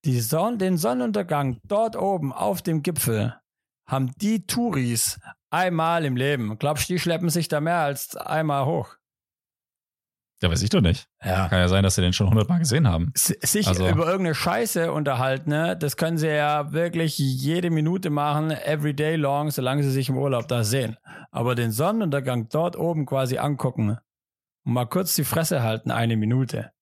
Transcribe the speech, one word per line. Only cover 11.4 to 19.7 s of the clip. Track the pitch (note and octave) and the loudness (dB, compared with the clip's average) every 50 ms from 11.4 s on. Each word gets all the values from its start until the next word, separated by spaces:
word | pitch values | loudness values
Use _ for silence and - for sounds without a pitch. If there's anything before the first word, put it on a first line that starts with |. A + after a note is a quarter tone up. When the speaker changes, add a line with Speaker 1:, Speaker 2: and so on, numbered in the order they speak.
| F#2+ | 0
Speaker 2:
Kann | E2+ F#2+ F#2 | 2 4 4
ja | F2+ F2 | 4 6
sein, | F#2 G2 G2 | 6 4 4
dass | F#2+ - | 4 4
sie | - | 4
den | F#2 F2+ | 2 2
schon | F2+ - G#2+ G2 | 2 2 2 4
hundertmal | A2 A2 G#2 - F3 F3 | 4 4 4 2 2 0
gesehen | E3 C#3+ - D#3 D#3+ G#2+ | 2 2 2 4 4 4
haben. | E2+ E2 F2 D#3 - | 4 2 0 -2 -2
Speaker 1:
S-, | - - - - - | -2 -2 -2 -2 -2
sich | - - - G#3 G#3 A2 | -2 0 0 2 2 2
Speaker 2:
Also | F#2 F2+ F#2 | 2 2 2
Speaker 1:
über | F#2 F#2+ D3+ E3 | 2 2 2 2
irgendeine | D#3+ F#3 G3 F#3+ E3 D3+ | 2 0 0 0 0 0
Scheiße | - - F3 F3+ A3+ A#3 G#3+ - F3+ E3 E3 | 0 0 0 0 0 -2 -2 0 -2 0 0
unterhalten, | C#3 D3+ D3+ C#3+ C3+ A#2+ B2+ C3+ C3 C3+ D#3 D#3+ | 0 -2 0 0 0 0 0 0 0 -2 -2 -2
ne? | D3 D3+ E3 F3 F#3 | 0 0 0 -2 -2
Das | E3+ D#3 C#3+ - | -2 -4 -4 -2
können | - E3+ D#3+ E3+ | -2 -2 0 0
sie | D#3+ D3+ | 0 0
ja | D#3+ D3+ D3 D3 D3 D3+ D3+ D3 D3 C#3+ | 0 2 2 2 2 0 0 -2 -2 -2
wirklich | D#3+ E3+ E3+ E3 E3 E3 D#3+ D3 | -2 -2 -2 0 -2 -2 -2 0
jede | - C#3+ C3+ C3 C3 C3 C#3+ E3 F3 F3 F3 | 0 -2 0 0 -2 -2 -2 0 0 0 0
Minute | E3 D#3 D3+ D#3+ F3+ F#3+ F#3 E3+ | 0 0 0 0 0 -2 -2 -2
machen, | D3 D3 D3 D3 C#3+ D3+ D#3 D#3+ | -2 0 0 0 0 0 0 -2
every | D#3 - - D3 D#3 D3+ D3 D3+ C#3+ | -4 -4 -2 -2 -2 0 -2 -2 -2
day | C#3 D3+ D#3 E3 | -2 -2 0 0
long, | D#3+ D3 C#3 C#3 C#3+ D3+ D3+ | 0 0 0 0 0 -2 -2
solange | C#3+ - B2+ B2+ | -4 -2 -2 0